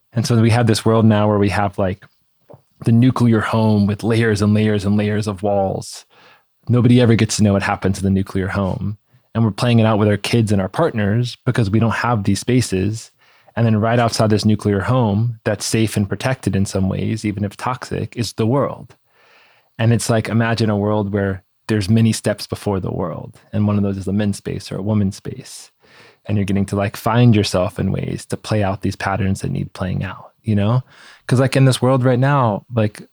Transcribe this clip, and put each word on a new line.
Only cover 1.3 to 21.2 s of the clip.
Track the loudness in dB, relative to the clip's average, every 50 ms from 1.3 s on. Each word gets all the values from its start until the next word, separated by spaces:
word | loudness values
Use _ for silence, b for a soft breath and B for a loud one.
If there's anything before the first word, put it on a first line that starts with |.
| 2 2
we | 2 0
have, | 0 0 -2 -2 -2 -4
like, | -4 -4 -4 -8 -12 _ _ _ _ _ _ _ _ _ -20 -20 _ _ _ _ 0
the | 2
nuclear | 4 4 4 4 4 2 2 4 4 2
home | 0 0 0 2 2 2 2 2 2
with | 0 -2 -2
layers | -2 0 0 2 2 2 2 2
and | 2 2
layers | 2 2 2 2 0 0 0
and | 0 0 0
layers | 0 0 -2 -2 -4
of | -6 -6 -4
walls. | -2 -2 0 0 0 -2 -4 -6 -8 -12 -16 -18 -20 b b b b b b b b b _ _ _ 0
Nobody | 2 4 6 6 6 6
ever | 6 6 4
gets | 4 2 0 0
to | 2
know | 2 2 2
what | 2
happens | 0 -2 -2 -2 -2 -2 -2
in | 0 0
the | 0
nuclear | 0 0 -2 -2 -4 -4 -4 -2
home. | -2 -2 -2 -4 -4 -6 -6 -8 -8 -10 _ _ _ _ _ _ -2
And | 0 0
we're | 0
playing | 0 0 0 2 4 4
it | 4
out | 4 2 2
with | 2 2
our | 2 0
kids | 0 0 0 0 2 2
and | 0 0
our | 0 -2
partners | -2 -2 -2 0 0 -2 -2 0 0 0 -2 -4 -6 -6 _
because | -2 0 0 0 2
we | 2 2
don't | 2 2 0
have | 0 0 0 0 0 0
these | 0 -2 0
spaces. | 0 0 0 0 0 0 -2 -2 -2 -2 -4 -6 -10 -18 b b b b b b b b b
And | 0 0
then | 2 2
right | 2 2 2 2 2
outside | 2 0 0 0 2 2
this | 2 2 2
nuclear | 2 0 2 2 0 0 0
home | 0 0 0 2 2 2 2 0 0 -2 -4 -4 -4
that's | -4 -4 -4 -4
safe | -2 0 0 0 0 0
and | -2 -2 -2
protected | -4 -4 -4 -4 -4 -4 -4 -2 -2
in | -2 -2
some | -2 -2 -2 -2 -2
ways, | -2 -4 -4 -4 -4 -4 -4
even | -6 -4 -4 -6
if | -6 -6
toxic, | -6 -6 -6 -6 -6 -8 -8 -6 -6 -6 -6 -6
is | -8 -8 -6 -4
the | -2 -2
world. | 0 0 0 -2 -2 -6 -10 -16 -20 -20 _ b b b b b b b b b b b b b b b 0
And | 2 2
it's | 2 2 0 0
like, | 0 0 0 0
imagine | -2 0 0 0 0 0 0 0
a | 0
world | 0 0 0 -2 -2 -2 -2
where | -2 -2